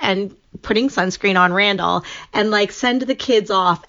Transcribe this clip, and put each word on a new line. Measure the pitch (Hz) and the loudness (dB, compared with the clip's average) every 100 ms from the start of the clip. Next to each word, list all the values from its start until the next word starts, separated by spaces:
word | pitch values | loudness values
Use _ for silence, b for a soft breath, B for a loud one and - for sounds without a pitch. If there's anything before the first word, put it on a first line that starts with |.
and | - 190 202 - _ - | -2 -2 -4 -12 _ -16
putting | - 202 269 | -2 0 0
sunscreen | - 185 - 208 185 | 0 -2 0 0 4
on | 180 | 4
Randall | 180 202 196 170 175 B B B | 4 0 0 0 -2 B B B
and, | 214 214 | -2 0
like, | 208 202 | 2 0
send | - 247 254 | 0 -2 0
the | 262 | -2
kids | 269 - 226 202 | -4 2 0 2
off | 190 180 170 | 0 2 0